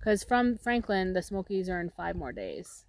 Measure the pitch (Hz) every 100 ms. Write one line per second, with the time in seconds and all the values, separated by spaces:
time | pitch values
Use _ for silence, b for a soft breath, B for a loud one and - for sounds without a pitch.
0 | 214 202 - 247 247 226 240 240 226 190
1 | 185 185 - 196 185 190 185 180 175 -
2 | 170 175 131 107 95 - - -